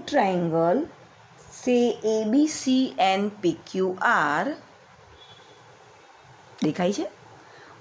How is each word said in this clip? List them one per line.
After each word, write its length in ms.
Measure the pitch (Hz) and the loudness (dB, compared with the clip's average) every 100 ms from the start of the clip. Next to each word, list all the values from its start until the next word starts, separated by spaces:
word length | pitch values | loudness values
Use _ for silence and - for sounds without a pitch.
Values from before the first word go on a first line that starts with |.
| - | 2
triangle, 680 | 285 196 180 170 165 165 226 339 - - - - - - - 254 | 0 2 0 0 2 2 2 -2 -12 -20 -20 -20 -20 -20 -6 0
say, 240 | 247 240 | 2 2
A 340 | - 214 220 214 | 0 -2 0 2
B 60 | 269 | 2
C 360 | 302 - 262 262 254 - | 2 -2 0 0 0 0
and 300 | 190 196 208 202 | 0 2 -2 -2
P 80 | 175 | -2
Q 340 | 160 - 185 185 185 240 208 147 151 | -2 -6 -4 -2 0 0 2 0 0
R, 60 | 233 320 - - - - - - - - - - - - - - - - - - - - | -4 -6 -14 -20 -20 -20 -20 -20 -20 -20 -20 -20 -20 -20 -20 -20 -20 -20 -20 -20 -16 -4
દેખાય 300 | 233 170 180 | -2 0 -2
છે? 140 | 208 - - - - - - - - | -2 -6 -10 -20 -20 -20 -20 -20 -6